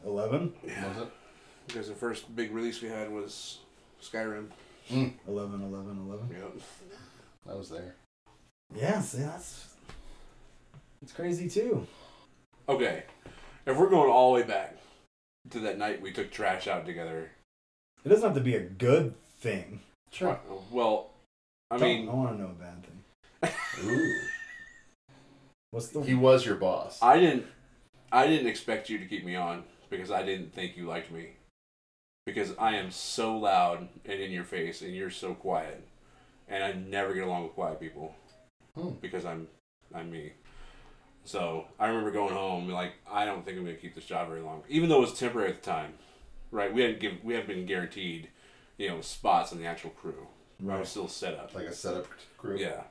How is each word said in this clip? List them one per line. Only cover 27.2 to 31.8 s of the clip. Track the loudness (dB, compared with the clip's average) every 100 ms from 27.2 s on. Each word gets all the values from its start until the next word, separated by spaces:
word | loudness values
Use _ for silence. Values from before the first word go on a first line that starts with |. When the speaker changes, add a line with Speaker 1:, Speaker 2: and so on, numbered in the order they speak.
| 10 6 -2 -16 -20 -20 _ _ 2
Speaker 2:
I | 6 8
didn't | 6 2
expect | -2 -2 -4 -2
you | -6
to | -6
keep | -8 -4
me | -2
on | -2 -4 -10 -20 -10
because | -10 -2
I | -2
didn't | 0 -4 -6
think | -8 -8 -8
you | -8
liked | -8 -8
me. | -12 -14 -18 _ _ _ _